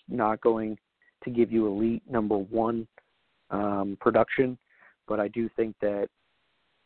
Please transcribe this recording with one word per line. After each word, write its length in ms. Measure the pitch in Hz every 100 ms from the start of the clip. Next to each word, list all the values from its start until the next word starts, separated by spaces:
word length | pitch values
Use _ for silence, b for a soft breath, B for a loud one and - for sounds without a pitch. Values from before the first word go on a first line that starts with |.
| -
not 320 | 123 104 92
going – 400 | 120 113 110 107 _ _ b b
to 80 | 127
give 220 | 117 113
you 160 | 113 107
elite 340 | 98 113 117 -
number 280 | 120 104 104
one, 500 | 98 113 113 117 110 - _ _ _ _ -
um, 480 | 98 104 98 101 98
production, 580 | 120 110 113 - 127 127 b b b b -
but 140 | 107
I 80 | 104
do 220 | 117 113
think 280 | - 113 -
that 300 | 104 101 101 _ _ _ _ _ _ _